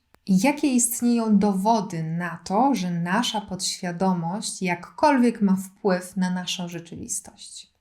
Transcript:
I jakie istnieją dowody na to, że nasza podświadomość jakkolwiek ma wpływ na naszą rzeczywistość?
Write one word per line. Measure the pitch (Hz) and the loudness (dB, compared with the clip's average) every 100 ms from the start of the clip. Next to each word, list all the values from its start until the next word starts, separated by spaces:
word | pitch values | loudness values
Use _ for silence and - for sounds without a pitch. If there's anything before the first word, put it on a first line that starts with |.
| _ _ - | _ _ 0
I | 185 | 4
jakie | 262 294 302 | 4 2 2
istnieją | 247 233 - 240 233 220 202 | 2 0 0 0 2 4 4
dowody | 208 190 202 226 202 165 | 4 2 2 2 0 -6
na | 160 165 175 165 | -4 -4 -4 -6
to, | - 196 269 226 | -2 2 2 2
że | 180 | 0
nasza | 175 175 202 240 214 | -2 0 0 0 -4
podświadomość | 202 180 - - 180 175 190 175 165 202 202 - | -6 -6 -6 -6 -6 -2 0 0 -2 -6 -8 -6
jakkolwiek | 185 175 - - 302 277 240 233 | -4 -4 -8 0 4 4 4 4
ma | 196 190 | 2 2
wpływ | - _ 202 180 180 - | -2 _ 0 0 -2 -4
na | 185 | -2
naszą | 180 175 - 175 | -2 -6 -6 -6
rzeczywistość? | 175 170 165 - - - - - - - _ | -10 -12 -14 -10 -10 -10 -18 -20 -20 -20 _